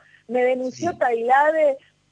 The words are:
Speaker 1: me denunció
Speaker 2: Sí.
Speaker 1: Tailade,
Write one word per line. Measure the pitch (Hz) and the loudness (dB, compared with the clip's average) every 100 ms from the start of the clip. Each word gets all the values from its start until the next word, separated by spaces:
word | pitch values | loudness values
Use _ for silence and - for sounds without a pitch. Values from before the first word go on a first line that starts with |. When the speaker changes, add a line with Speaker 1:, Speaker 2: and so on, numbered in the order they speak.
| _ _ - | _ _ -6
Speaker 1:
me | 247 | -2
denunció | 254 254 254 247 339 | 0 0 -6 -6 -6
Speaker 2:
Sí. | - | -2
Speaker 1:
Tailade, | 262 226 233 277 302 320 294 269 _ _ _ | -2 -2 2 2 2 2 0 0 _ _ _